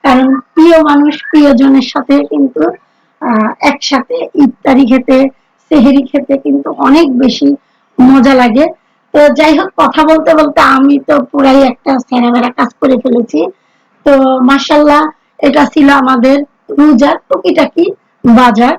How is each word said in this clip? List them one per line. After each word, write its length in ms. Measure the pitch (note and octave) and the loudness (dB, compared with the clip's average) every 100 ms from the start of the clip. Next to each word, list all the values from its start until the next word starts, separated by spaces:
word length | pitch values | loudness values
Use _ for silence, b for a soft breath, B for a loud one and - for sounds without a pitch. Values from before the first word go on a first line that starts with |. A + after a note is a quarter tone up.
কারণ 240 | C#4+ B3+ C4 C4+ _ | 0 0 0 -2 _
প্রিয় 240 | - E4 D#4+ | 0 4 4
মানুষ, 320 | D4+ C#4+ D4 D4+ - | 2 0 0 -4 -2
প্রিয়জনের 560 | D4+ C#4+ B3 C4+ C4+ B3+ | 0 2 2 2 0 -2
সাথে 220 | D4 C4 C#4+ C#4+ | -8 -2 -2 -2
কিন্তু, 320 | D4 C4+ C#4+ D4+ - _ _ _ _ | -4 -4 -2 -6 -6 _ _ _ _
আহ, 280 | C#4+ A3 G#3+ - | -4 -2 -4 -4
একসাথে 560 | D4 C#4 - C4+ - - - | -6 -6 -6 -6 -6 -10 -8
ইফতারি 500 | - C#4 - - C4 B3+ | -2 -2 -2 -2 0 2
খেতে, 300 | C4 B3+ C4 C4+ _ _ _ _ | 0 0 0 0 _ _ _ _
সেহেরি 340 | D4+ B3 C#4 - | 2 2 2 -2
খেতে 240 | C#4+ - C#4 | -6 -4 -6
কিন্তু 300 | D4+ C#4 D#4+ | -2 -4 -6
অনেক 360 | C#4+ C4 D4 D#4 B3 | -6 0 0 0 0
বেশি 300 | C4 A3 C#4+ C#4+ _ _ _ - | -2 -2 -2 -4 _ _ _ 0
মজা 360 | B3+ C4+ B3+ | 2 4 2
লাগে। 320 | C4 B3 A3 D#4+ - _ _ _ | 2 0 0 -2 -4 _ _ _
তো 80 | D4+ D4 B3 | 2 2 2
যাই 140 | D#4 D4+ | 0 0
হোক, 120 | - - | -2 -4
কথা 260 | C4 C#4+ D4+ | -2 0 0
বলতে 200 | D#4+ D#4+ | 0 2
বলতে 260 | D#4 D#4 - | 0 0 0
আমি 340 | - C4 C#4 C#4+ C4 | 0 2 2 0 0
তো 60 | D4 B3+ | -2 -2
পুরাই 280 | C#4+ C4+ C4+ | -2 2 2
একটা 300 | C4+ B3 - C4+ | 0 -2 -6 -6
সেরাবেরা 520 | - B3 A#3+ A#3+ B3 - | -4 -4 -2 -2 -4 -6
কাজ 120 | B3 _ | -8 _
করে 160 | C4+ B3+ | -2 -2
ফেলেছি। 380 | C4 A#3+ A#3 D4+ F4 - _ _ _ _ | -2 -4 -4 -4 -6 -10 _ _ _ _
তো 80 | - C#4 C4 C4 | 0 2 2 0
মাশাআল্লাহ, 600 | B3+ C4+ - D4+ D4 D4 D#4 - _ _ C#4+ | 0 0 0 0 2 0 -2 -10 _ _ -2
এটা 160 | D4 | 0
ছিল 240 | C#4+ D#4+ C#4 | -2 2 2
আমাদের 460 | C#4+ C4 B3+ B3+ C#4+ D4 _ _ - | 2 0 0 0 0 -4 _ _ 0
রোজার 380 | D4+ B3 C#4+ E4 _ | 2 2 0 -2 _
টুকিটাকি 560 | C#5 F#4 D#4+ - - F4 - _ _ | -4 -2 -2 -2 -2 -4 -6 _ _
বাজার। 500 | A#3+ A#3 B3 G#3 B3 | 2 2 2 2 -2